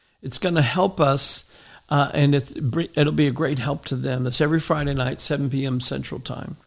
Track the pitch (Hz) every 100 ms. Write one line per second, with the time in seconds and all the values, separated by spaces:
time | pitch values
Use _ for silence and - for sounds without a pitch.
0 | _ _ 139 - 180 165 123 165 190 190
1 | 139 139 - - - - - - - 143
2 | 139 - 143 143 135 - 139 147 165 -
3 | 147 151 143 127 151 139 123 143 - 127
4 | 135 127 127 - 151 160 - 151 143 135
5 | 127 - - 143 139 135 135 127 123 139
6 | 135 147 127 120 - 151